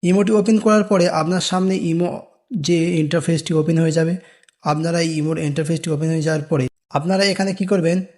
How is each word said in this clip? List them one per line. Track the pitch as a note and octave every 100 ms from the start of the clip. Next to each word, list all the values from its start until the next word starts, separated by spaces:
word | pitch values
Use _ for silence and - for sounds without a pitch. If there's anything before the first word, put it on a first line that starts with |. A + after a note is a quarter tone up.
ইমোটি | F3 F#3+ G3+ G#3+
ওপেন | G#3 A3
করার | A3 G#3+ G#3
পরে | D#3+ F3 E3+
আপনার | D#3+ F3+ -
সামনে | F#3 F#3+ F#3+ F3
ইমো | E3 F3 - - _ _ A3+ D3
যে | E3+ E3 F3
ইন্টারফেসটি | D#3 E3+ D3+ E3 - D#3+
ওপেন | D#3 D#3+
হয়ে | E3 D#3
যাবে, | D#3+ F3+ - _ _ _ -
আপনারা | D3+ E3 E3+ E3
এই | D#3
ইমোর | D3+ D#3+ D#3
ইন্টারফেসটি | C#3+ D#3 E3 E3
ওপেন | D3 D#3+
হয়ে | D#3+ D#3
যাওয়ার | D#3 D3
পরে | D#3 B2+ _ _ -
আপনারা | D#3+ F#3+ G3
এখানে | C#4 F#3+ F#3+
কি | F#3
করবেন? | G3 E3 F3+ F#3